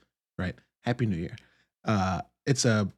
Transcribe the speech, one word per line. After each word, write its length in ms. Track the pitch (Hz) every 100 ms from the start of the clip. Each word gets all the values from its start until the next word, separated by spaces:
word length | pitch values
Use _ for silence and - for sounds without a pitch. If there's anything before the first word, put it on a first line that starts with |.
| _ _ _ -
right? 180 | 90 - _ _
Happy 240 | 120 123 113
New 100 | 85
Year. 200 | 87 - - _ _ _
Uh, 380 | - 107 92 90 - _
it's 200 | - 131
a 260 | 123 107 98